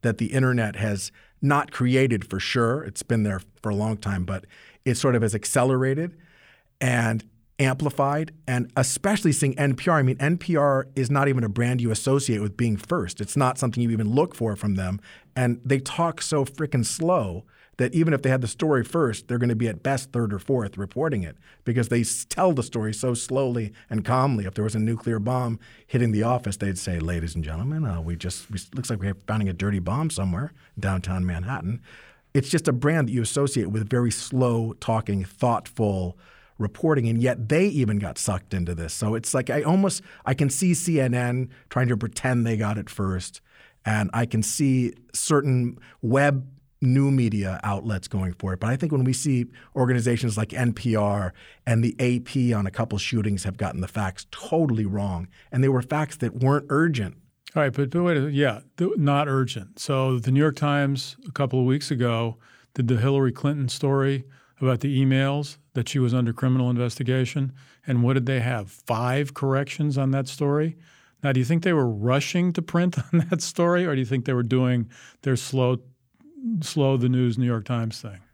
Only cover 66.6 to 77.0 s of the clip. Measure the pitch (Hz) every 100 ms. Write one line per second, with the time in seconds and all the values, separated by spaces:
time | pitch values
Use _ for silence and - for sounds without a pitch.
66.6 | 123 120 123 - 123 131 123 - 139 -
67.6 | - _ - 127 120 131 123 131 117 123
68.6 | 95 - - 113 123 135 143 139 135 135
69.6 | 139 - 151 139 135 135 135 - 143 143
70.6 | 160 160 - _ _ _ 143 127 123 165
71.6 | 175 165 127 107 110 135 143 180 180 170
72.6 | 165 170 180 - - 170 165 170 - -
73.6 | 170 175 180 139 123 131 117 127 117 127
74.6 | 127 123 117 - - _ - 127 - 135
75.6 | 123 127 - _ _ _ 294 320 254 220
76.6 | 156 - 135 135